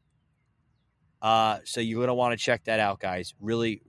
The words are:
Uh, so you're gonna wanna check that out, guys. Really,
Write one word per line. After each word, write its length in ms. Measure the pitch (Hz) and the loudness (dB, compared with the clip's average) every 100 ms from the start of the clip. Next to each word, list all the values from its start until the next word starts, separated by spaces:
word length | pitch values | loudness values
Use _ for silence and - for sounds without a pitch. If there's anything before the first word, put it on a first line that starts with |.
| _ _ _ _ _ _ _ _ _ _ _ _ | _ _ _ _ _ _ _ _ _ _ _ _
Uh, 380 | 110 113 110 104 | 2 4 4 0
so 160 | - 120 | -6 -4
you're 220 | 113 113 | -2 0
gonna 140 | 123 123 | 0 2
wanna 200 | 123 117 | 0 0
check 280 | - 120 | 0 -2
that 160 | - 110 | 0 0
out, 200 | 104 98 | 0 -2
guys. 360 | 95 92 87 - | -6 -6 -8 -10
Really, 440 | 104 117 117 104 | -4 -2 -2 -4